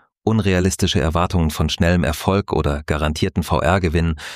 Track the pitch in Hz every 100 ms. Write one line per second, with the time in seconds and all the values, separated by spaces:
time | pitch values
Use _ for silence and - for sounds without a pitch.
0 | _ _ - 110 98 92 92 - 92 -
1 | 73 87 87 90 80 - 78 - 85 87
2 | 69 80 - 98 - - 76 73 73 76
3 | 76 76 92 - 82 76 - 95 87 80
4 | 82 78 -